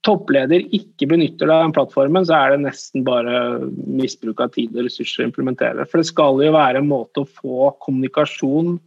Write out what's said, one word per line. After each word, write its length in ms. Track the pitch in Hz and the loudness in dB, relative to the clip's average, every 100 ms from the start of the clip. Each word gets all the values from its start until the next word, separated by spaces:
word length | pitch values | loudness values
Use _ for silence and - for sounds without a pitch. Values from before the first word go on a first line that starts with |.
| - | 2
toppleder 560 | 196 - 139 131 175 - 214 | 0 2 0 4 2 2 -6
ikke 320 | - - 143 | -6 -6 0
benytter 400 | 170 151 - 151 | 2 0 0 2
deg 60 | 160 | 2
av 80 | |
den 100 | 160 151 | 2 0
plattformen, 480 | 135 - 139 180 170 | 0 0 2 2 2
så 80 | 160 | 2
er 160 | 135 | 4
det 120 | 143 | 2
nesten 380 | 139 - - 135 | 0 -8 -8 -4
bare 360 | 127 123 120 123 120 120 127 - | -2 0 0 -2 -2 -4 -6 -8
misbruk 560 | - 131 131 - 113 107 | -6 -4 -4 -6 -10 -4
av 120 | 123 | -4
tid 220 | - 117 117 | -2 -6 -4
og 100 | 123 | -6
ressurser 380 | - 120 - | -6 -8 -4
å 40 | 123 | -4
implementere. 580 | - 131 123 120 123 143 | -4 -4 -2 -2 -2 -2
For 120 | 165 | 0
det 80 | 165 | 0
skal 320 | - 147 135 | 2 2 4
jo 80 | 151 | 4
være 260 | 156 139 131 | 4 4 2
en 80 | 147 | 0
måte 360 | 139 113 - | -2 -4 -8
å 40 | 139 | -8
få 440 | - 135 127 139 - | -8 -8 0 0 0
kommunikasjon 960 | - 131 131 156 147 - 135 147 175 175 | -4 -2 -2 -2 -2 -2 -2 0 0 -4